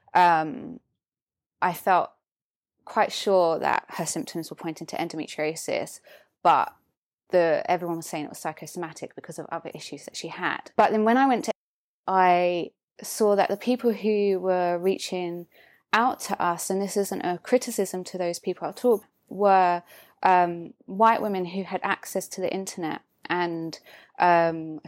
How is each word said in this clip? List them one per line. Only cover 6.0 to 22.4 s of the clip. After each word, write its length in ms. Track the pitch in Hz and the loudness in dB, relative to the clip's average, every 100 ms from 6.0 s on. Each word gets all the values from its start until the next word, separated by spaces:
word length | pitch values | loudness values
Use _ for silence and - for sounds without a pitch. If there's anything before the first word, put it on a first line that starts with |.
| - - _ _ | -20 -20 _ _
but 320 | 175 143 - - _ _ _ _ _ | 4 4 2 -6 _ _ _ _ _
the, 320 | 180 165 156 - | 2 4 2 0
everyone 280 | 175 175 165 | -2 -2 -6
was 80 | 165 | -6
saying 200 | 160 147 | -8 -10
it 40 | |
was 100 | - | -8
psychosomatic 760 | 160 156 156 180 165 - - - | -10 -10 -12 -10 -10 -10 -14 -14
because 240 | - 165 | -16 -14
of 60 | - | -10
other 200 | 165 160 | -10 -10
issues 320 | 156 - 143 - | -14 -14 -14 -14
that 100 | - | -14
she 120 | - | -12
had. 440 | - 170 - - - | -6 -4 -4 -2 2
But 160 | 214 | 4
then 120 | 220 214 | 4 4
when 120 | 247 | 4
I 100 | 269 | 4
went 180 | 226 - | 2 -2
to, 60 | - _ _ _ _ - | -8 _ _ _ _ 0
I 640 | 190 185 175 180 175 - - _ _ | 4 6 4 2 0 -4 -10 _ _
saw 340 | - - 214 202 | -12 0 4 4
that 140 | - | 2
the 80 | 196 | 0
people 360 | 233 247 240 | -2 0 0
who 460 | 202 214 208 202 190 | 0 0 2 2 0
were 380 | 185 180 175 175 | 0 0 0 0
reaching 720 | 185 - - 185 175 175 175 _ _ _ _ | 0 -2 -4 -6 -6 -8 -12 _ _ _ _
out 260 | 214 247 - | 0 0 -2
to 200 | - - | -6 -2
us, 280 | 175 170 - | 0 -2 -4
and 120 | 190 | -4
this 160 | 196 202 | -2 -2
isn't 240 | 196 190 | -4 -4
a 180 | 180 175 | -4 -6
criticism 640 | - 247 247 226 190 185 180 | 0 0 0 -4 -4 -6 -8
to 120 | 185 | -6
those 220 | 175 175 | -6 -4
people 280 | - 180 160 | -6 -6 -8
at 160 | - 247 | -2 2
all, 180 | 208 - _ _ | 2 0 _ _
were, 520 | 185 202 190 180 175 - - - _ | 0 4 6 6 2 -4 -20 -20 _
um, 520 | 185 180 175 170 170 - - | 4 6 4 0 -10 -16 -12
white 360 | 190 226 226 | 2 4 4
women 240 | 214 190 180 | 0 -2 -4
who 180 | 190 | -6
had 160 | 180 190 | -6 -4
access 440 | 202 - - 190 - | -2 -4 -4 -6 -6
to 120 | - | -6